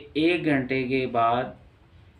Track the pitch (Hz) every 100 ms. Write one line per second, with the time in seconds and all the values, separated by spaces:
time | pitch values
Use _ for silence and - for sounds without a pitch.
0 | - 143 160 170 151 139 127 131 123 131
1 | 127 117 117 123 131 - - _ _ -
2 | -